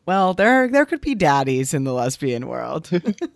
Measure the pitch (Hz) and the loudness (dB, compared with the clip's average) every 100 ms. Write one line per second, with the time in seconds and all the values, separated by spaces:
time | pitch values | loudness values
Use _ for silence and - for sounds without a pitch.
0 | - 190 185 185 208 262 254 277 294 320 | -4 0 0 2 4 4 4 2 2 -2
1 | - 233 160 139 135 131 131 147 135 123 | -4 0 2 4 2 0 0 -2 -2 -2
2 | 123 - 139 120 127 123 117 139 - 175 | -2 -2 -4 -4 -6 -8 -6 -8 -2 -4
3 | 233 202 349 | -2 -6 -8